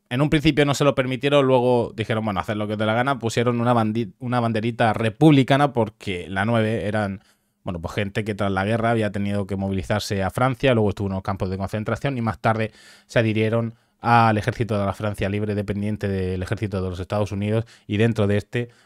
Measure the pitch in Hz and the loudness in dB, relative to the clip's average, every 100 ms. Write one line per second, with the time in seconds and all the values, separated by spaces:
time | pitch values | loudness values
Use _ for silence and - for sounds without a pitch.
0 | - 123 147 156 160 139 143 135 143 131 | -6 -2 0 2 2 2 2 2 2 2
1 | 127 127 139 143 135 131 123 123 107 - | -2 -2 2 4 4 4 4 2 0 -4
2 | 107 113 110 95 - 107 104 107 107 113 | -4 -2 -2 -2 -2 -4 -4 -2 0 0
3 | 127 135 117 - 120 120 117 120 110 110 | 0 -2 -2 0 0 0 2 2 2 0
4 | 107 - 123 123 117 110 113 117 117 104 | -4 -6 -4 -2 0 0 -2 0 0 2
5 | 113 - 156 143 123 135 147 123 107 - | -2 4 6 6 6 2 2 0 -2 -4
6 | - 90 80 95 104 117 110 113 92 107 | -8 -8 -6 -2 0 2 2 0 -2 -2
7 | 101 95 - _ _ _ - 87 82 - | -2 -6 -12 _ _ _ -10 -8 -6 -4
8 | 101 104 107 101 101 95 98 113 113 117 | -4 -4 -4 -2 -2 0 0 2 2 0
9 | 104 98 101 101 98 98 98 95 - 107 | 0 -2 -2 -2 -2 -4 -2 -2 -2 -2
10 | - 101 95 - 127 131 139 123 104 98 | -2 -2 -2 0 -2 0 2 4 2 0
11 | 101 95 95 95 95 95 95 107 107 113 | -4 -4 -4 -4 -4 -4 -6 -6 -4 -4
12 | 143 131 113 101 120 110 110 - - - | -4 -2 -2 0 0 0 -2 -6 -20 -20
13 | _ 131 113 110 110 117 117 - _ _ | _ 0 2 2 0 0 -2 -6 _ _
14 | 113 117 113 107 - - 107 104 98 95 | 4 6 6 4 0 -2 -2 -2 -2 -4
15 | 107 101 101 104 104 104 101 101 101 107 | -6 -4 -2 -2 -2 -4 -4 -4 -4 -4
16 | 101 95 92 92 87 104 107 95 92 90 | -2 -2 -2 -4 -4 -4 -4 -4 -4 -6
17 | 92 104 101 101 104 110 113 - - 101 | -4 -2 -2 -2 -2 -2 -4 -10 -4 0
18 | 117 113 101 101 - 120 120 - | 2 2 0 0 -2 -6 -8 -12